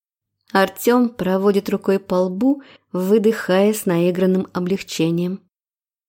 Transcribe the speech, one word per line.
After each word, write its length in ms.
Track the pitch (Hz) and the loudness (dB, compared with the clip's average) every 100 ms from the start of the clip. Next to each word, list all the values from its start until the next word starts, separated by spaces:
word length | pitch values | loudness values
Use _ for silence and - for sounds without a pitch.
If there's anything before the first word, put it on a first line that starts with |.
| _ _ _ _ _ | _ _ _ _ _
Артём 580 | 196 190 - - 240 240 | -2 -2 0 0 2 2
проводит 600 | 226 180 190 196 196 196 | -2 -2 0 2 0 -2
рукой 300 | 196 - 196 | -6 -2 -2
по 160 | 196 180 | 0 -2
лбу, 460 | 185 185 254 285 - - _ | -2 0 0 -2 -6 -20 _
выдыхая 800 | 180 185 220 214 220 - 185 202 | -8 0 2 2 -2 0 2 2
с 120 | 214 - | 0 -2
наигранным 640 | 170 175 180 185 185 185 | 0 0 2 0 0 -2
облегчением. 880 | - 180 190 - - 160 170 175 190 _ _ _ _ _ _ | -6 -4 -6 -6 -2 -2 0 -4 -6 _ _ _ _ _ _